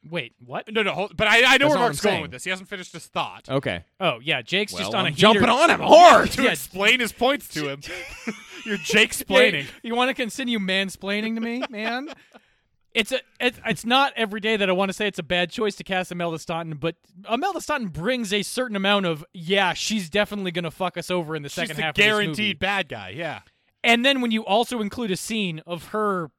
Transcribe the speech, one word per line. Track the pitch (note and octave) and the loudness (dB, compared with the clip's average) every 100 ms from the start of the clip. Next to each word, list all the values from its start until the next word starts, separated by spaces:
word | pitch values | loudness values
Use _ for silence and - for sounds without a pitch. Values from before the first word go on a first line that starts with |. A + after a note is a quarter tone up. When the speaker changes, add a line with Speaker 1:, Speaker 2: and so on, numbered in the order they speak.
| D3 | -10
Speaker 1:
Wait, | E3+ A#2+ _ | -8 -8 _
what? | B2 D3+ - | -12 -12 -4
Speaker 2:
No, | A3 | -2
no, | G3 | 0
hold, | D#3+ G3 E3+ | -2 -6 0
but | G#3+ | 4
I, | A3+ | 6
I | |
know | |
Speaker 3:
That's | B3+ | 6
Speaker 2:
where | C4+ C#4+ | 6 4
Speaker 3:
not | |
what | D4 | 4
Speaker 2:
Mark's | A#3+ D3 | 2 0
Speaker 3:
I'm | G#3 | -2
Speaker 2:
going | |
Speaker 3:
saying. | A2 | -2
Speaker 2:
with | C#3+ | -4
this. | B2+ | -10
He | F3+ | -8
hasn't | F#3 F#3+ | -8 -8
finished | G3 F3+ | -14 -12
his | E3+ - | -16 -10
thought. | F3+ B2+ F#2+ - | -6 -6 -8 -4
Speaker 3:
Okay. | C3+ C3+ F2 - _ | -4 -2 -6 -10 _
Speaker 1:
Oh, | F#3 A#2+ | -2 -2
yeah, | C3 C#3+ | -2 -4
Jake's | A2+ F#3 G#3 | -2 -4 -2
Speaker 3:
Well, | F3+ | -4
Speaker 1:
just | G3 | -4
Speaker 3:
I'm | A3 | -2
Speaker 1:
on | F3+ | -2
a | |
Speaker 3:
jumping | D3 G3 G#3 | 4 6 6
Speaker 1:
heater. | A#3+ | 4
Speaker 3:
on | B3 D#4+ | 4 4
him | F#3+ | 2
hard. | - D#4 F4 A#3 - | 8 12 12 10 6
Speaker 2:
To | - | 0
Speaker 1:
Yeah. | C4 | 0
Speaker 2:
explain | E3 - F#3 G3+ B3+ | 0 -8 0 2 2
his | A#3 | 0
points | - A#3+ C#4 - | -2 0 0 -4
to | D3+ D3 | -8 -6
him. | C#3 D3 F3+ - - | -8 -12 -14 -14 -12
<laughs> | - G#3+ - F#4 | -12 -12 -14 -16
You're | A3+ G3+ | -8 -6
Jake | D#3+ G#3+ A3 - | 0 2 2 0
Speaker 1:
Yeah, | - | 2
Speaker 2:
splaining. | C4 A#3+ D#3+ C3+ - | 4 4 2 -8 -12
Speaker 1:
you | A#3 | -6
wanna | A#3+ B3 | -2 0
continue | C4 A#3+ - B3+ A#3 | -2 -6 -6 -4 -2
mansplaining | F#3+ F#3+ G3 - F#3+ G#3 A3 | -2 -2 -4 -6 -6 -4 -4
to | A3+ | -4
me, | A#3 A#3+ C4+ | -6 -6 -8
man? | G#3+ A3 A#3+ D4 - _ - _ _ _ _ _ | -6 -6 -6 -8 -16 _ -20 _ _ _ _ _
It's | - G#3+ | -4 -2
a, | C4 - _ | -4 -8 _
it's, | B3 - - | -4 -4 -6
it's | A3+ A3+ | -4 2
not | B3+ C#4 A#3 | 2 2 0
every | A3+ G#3+ | -4 -2
day | G#3 A3 | -2 0
that | G3 | 2
I | |
wanna | F#3 G3 | 2 0
say | F#3 G#3 | -2 -4
it's | F#3+ | -4
a | |
bad | D#3 F3+ F3 | -4 -2 -2
choice | - G#3+ G3 | -2 -4 -4
to | |
cast | - F#3 F#3 | -6 -4 -4
Imelda | F3 E3+ E3 | -4 -4 -6
Staunton, | - E3 E3 D#3 | -6 -8 -6 -6
but | E3 E3+ _ F3 F#3+ | -6 -6 _ -20 -4
Imelda | A#3 F#4 E4+ | -2 -2 -4
Staunton | - D4 G#3+ | -4 -4 -4
brings | C#3+ F#3 B3+ A3 | -4 -2 -2 0
a | G#3 | -2
certain | G3 - B3+ G3+ | -2 -6 -4 -2
amount | F#3+ G3+ F#3 | 2 2 2
of, | D#3 E3 | -4 -8
"Yeah, | F#3 E3 G3 F#3 | -14 -2 2 2
she's | D#3+ - G#3+ F3 | 0 -4 -4 -2
definitely | G3 G#3 G#3 F#3+ | -2 -2 -2 -6
gonna | F3 E3+ | -6 -8
fuck | - F3+ F3 | -4 -6 -6
us | D#3+ | -4
over | F3+ D#3 D#3+ | -4 -2 -8
in | |
the | C#3+ | -8
Speaker 2:
She's | |
Speaker 1:
second | - E3 D3 | -6 -6 -4
Speaker 2:
the | |
Speaker 1:
half | D#3+ | -4
of | D3 | 2
this | |
movie." | G#3 G#3+ | 2 2
Speaker 2:
guaranteed | G3+ D3 G#3 E3 | 0 -2 -4 -2
bad | F#3 G3+ D#3 | -2 -2 -4
guy, | B2+ F#2+ | -8 -12
yeah. | A2 E3 A2+ _ _ _ _ | -10 -8 -10 _ _ _ _
Speaker 1:
And | A#3+ A#3 | 2 2
then | B3+ C#4 | 2 0
when | A#3+ | 0
you | A3 | -2
also | G#3+ G3+ A#3+ B3 | 0 0 0 -4
include | G#3 - A3+ | -6 -6 -6
a | F#3 | -4
scene | - A3 G3 D#3 E3 | -4 -6 -4 -8 -10
of | E3+ - | -12 -8
her | G#3+ G#3 F#3+ D#3 | -4 -2 -2 -6